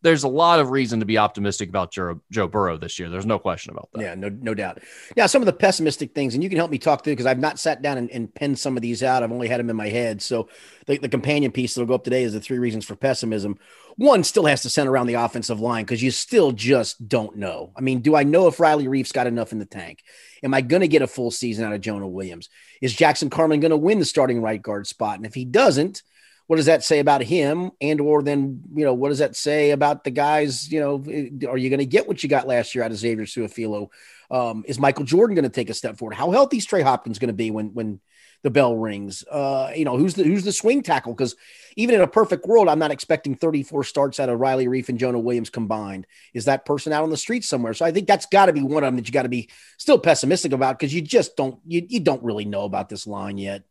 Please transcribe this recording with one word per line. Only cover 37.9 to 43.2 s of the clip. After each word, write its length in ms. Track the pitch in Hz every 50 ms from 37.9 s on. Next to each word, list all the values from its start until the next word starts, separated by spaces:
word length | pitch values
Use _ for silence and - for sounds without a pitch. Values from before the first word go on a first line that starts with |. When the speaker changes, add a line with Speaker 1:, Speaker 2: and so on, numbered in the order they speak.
| 101 95 _ _ _ _ _ _ _ _ -
Speaker 2:
the 60 | 139
bell 260 | 107 139 135 120 117
rings? 480 | 110 113 110 101 101 101 98 95 - - -
Uh, 440 | 151 143 139 139 135 135 131 117 123
you 100 | 160 156
know, 120 | 139 123
who's 180 | 127 156 190 160
the, 80 | 185 175
who's 220 | 151 190 202 180
the 80 | 208 185
swing 300 | - - 220 269 285 240
tackle? 340 | 180 156 131 - 117 117
'Cause 180 | - 135 117 - - _ - - - - - _
even 220 | 208 226 233 233
in 40 | 202
a 60 | 185
perfect 400 | - - 220 214 214 185 - -
world, 220 | 185 226 226 202 165
I'm 100 | 151 156
not 140 | 156 147 143
expecting 420 | 139 - - 160 -